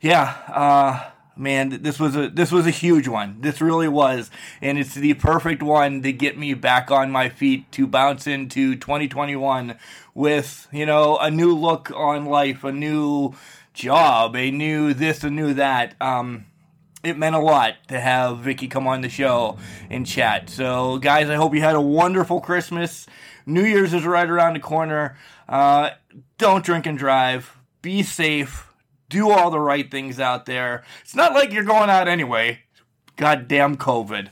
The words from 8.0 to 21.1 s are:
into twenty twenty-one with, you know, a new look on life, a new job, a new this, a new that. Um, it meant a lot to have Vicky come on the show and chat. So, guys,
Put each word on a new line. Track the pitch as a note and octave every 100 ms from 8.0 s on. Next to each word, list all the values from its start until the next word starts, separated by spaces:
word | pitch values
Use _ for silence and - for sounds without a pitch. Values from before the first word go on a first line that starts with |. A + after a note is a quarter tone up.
| C#3 C3+ D3
into | C#3 C3+ C#3 C3+
twenty | B2 C3 D3 D3
twenty-one | C3 C#3+ C#3 C3+ C3 A#2+ A2+ - - -
with, | - D3 D3 C#3 - -
you | C#3+ D3+
know, | D3+ D3+ D3+
a | D#3
new | D#3 E3+
look | E3 E3 D#3+ -
on | C3+ D3 D3
life, | D3 C#3+ C#3 C3+
a | C#3
new | C#3 D3+ D3+ D3 C#3+ C3+ C3+ - - _
job, | - A#2+ D3 D#3 A#2 A2+
a | B2 B2+
new | C#3 D3+ D#3 D3+
this, | C3 D#3+ D#3
a | D3
new | D3 D3+
that. | C#3 C#3 B2+ A#2+ -
Um, | C3 B2+ B2 A#2+ G2+ _ _ _ _ -
it | D#3+ D3
meant | D#3 D#3+
a |
lot | D#3 D3 A2+ - _
to | C3
have | B2+ B2+ B2+ A#2+
Vicky | B2 C3+ C3
come | C3+ C3
on | C3
the | B2+
show | C3 C3+ A#2+ A2+ G#2+ - - -
and | B2+ B2+
chat. | - A#2 G2+ -
So, | - B2+ B2+ B2+ C3
guys, | C#3+